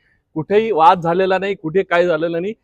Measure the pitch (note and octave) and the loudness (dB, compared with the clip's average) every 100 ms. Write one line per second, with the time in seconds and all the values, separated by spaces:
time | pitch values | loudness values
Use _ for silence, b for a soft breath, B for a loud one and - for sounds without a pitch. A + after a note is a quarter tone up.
0 | _ _ _ D#3 D3+ G3+ A3+ E3 E3 F#3 | _ _ _ -12 -2 0 0 4 4 4
1 | E3 F3 F#3+ F#3+ G3 G3 D#3 F3 F#3+ E3+ | 0 -2 0 -2 -2 -6 -4 -4 0 0
2 | F3+ D#3 E3+ E3+ F#3 A3+ | 0 0 -4 -4 -8 -10